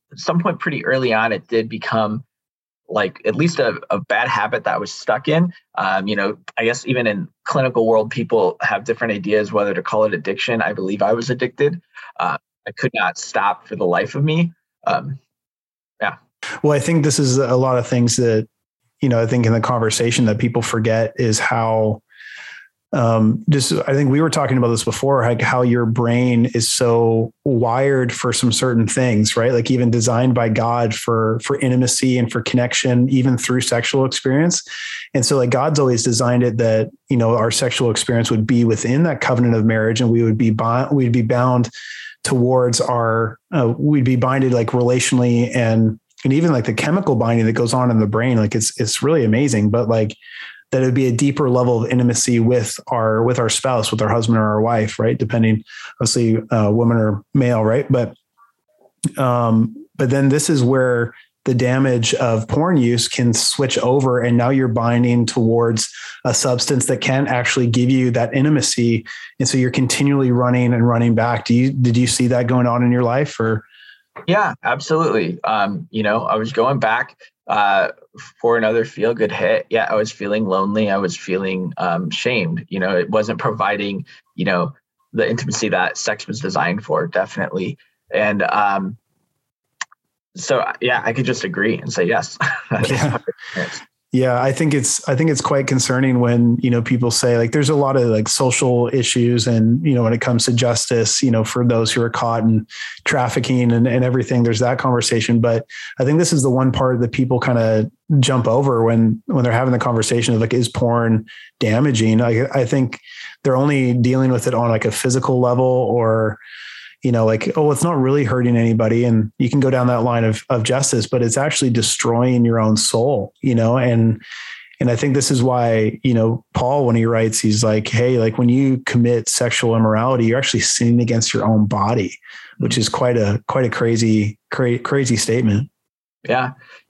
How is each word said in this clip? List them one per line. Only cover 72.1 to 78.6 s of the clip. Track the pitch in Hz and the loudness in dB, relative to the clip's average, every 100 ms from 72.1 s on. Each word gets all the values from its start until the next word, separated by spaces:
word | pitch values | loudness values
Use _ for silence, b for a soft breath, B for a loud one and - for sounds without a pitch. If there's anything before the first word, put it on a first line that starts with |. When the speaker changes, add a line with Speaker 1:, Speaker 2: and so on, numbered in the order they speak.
| - 123 | 0 0
Speaker 2:
that | 123 120 | 0 2
going | 127 123 | 2 2
on | 120 | 2
in | 123 | 2
your | 123 | 2
life, | 120 127 147 - | 2 0 -2 -2
or? | 113 107 B B B B B - - | -2 -2 B B B B B -10 -2
Speaker 1:
Yeah, | 202 185 110 | 0 0 -2
absolutely. | - 135 - 156 160 110 85 87 | -4 -4 -2 0 0 0 -2 -4
Um, | - 107 101 98 - | -4 -2 -2 -4 -8
you | 110 | -4
know, | 104 113 | -2 -2
I | - | -2
was | 107 113 | -4 -2
going | 139 151 139 | 0 0 0
back, | 110 117 131 _ B _ - | 0 -2 -4 _ B _ -4
uh, | 107 101 98 85 - - 110 - _ | 0 2 2 0 -6 -20 -20 -20 _
for | 117 | 0
another | 117 | 2